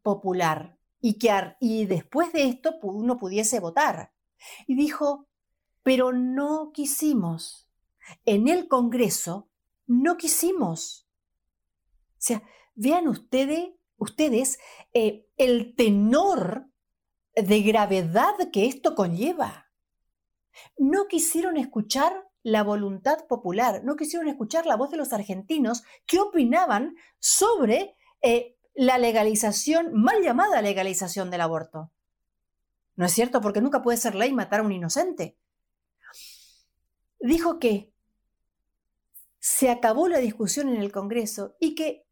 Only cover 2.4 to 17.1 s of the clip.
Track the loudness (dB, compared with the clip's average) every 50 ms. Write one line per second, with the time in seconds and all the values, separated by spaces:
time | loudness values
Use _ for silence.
2.4 | 0 0 0 -2 -4 -6 -6 -4 -8 -8 -8 -4 -2 -2 -2 -2 -4 -4 -4 -2
3.4 | -2 0 -2 -2 -4 -2 0 0 0 0 0 -4 -8 -14 _ _ _ _ _ _
4.4 | -20 -20 -20 -20 -6 -4 0 0 0 0 0 -2 -2 -2 -2 -4 -8 _ _ _
5.4 | _ _ _ _ _ _ _ _ _ 2 2 4 2 2 0 0 -2 -2 -2 -2
6.4 | -2 -2 -2 -4 -6 -8 -8 -8 -6 -4 -4 -2 0 0 0 0 0 -2 -4 -8
7.4 | -10 -14 -18 -20 _ _ _ _ _ _ _ _ _ -20 -20 -6 _ 0 2 2
8.4 | 2 2 2 0 0 0 0 0 0 0 0 0 0 0 0 -4 -6 -6 -8 -10
9.4 | -10 _ _ _ _ _ _ _ _ 0 0 2 2 2 0 0 -2 -2 -2 0
10.4 | 0 0 0 0 -2 -2 -4 -6 -8 -12 -14 -16 _ _ _ _ _ _ _ _
11.4 | _ _ _ _ _ _ _ _ _ _ _ _ _ _ _ _ -4 -4 -4 -4
12.4 | -6 -12 _ _ _ _ _ -4 0 2 2 2 2 0 -2 -4 -6 _ -2 0
13.4 | 0 0 -2 -4 -4 -8 -12 _ _ _ _ _ -10 -10 -2 0 0 2 2 2
14.4 | 0 0 -4 -8 -12 -20 -20 -20 -20 _ _ 2 2 2 0 -4 -12 _ _ 2
15.4 | 4 4 4 2 0 -4 0 2 4 4 4 4 4 4 4 4 4 4 2 0
16.4 | 0 -2 -4 -6 -10 -14 _ _ _ _ _ _ _ _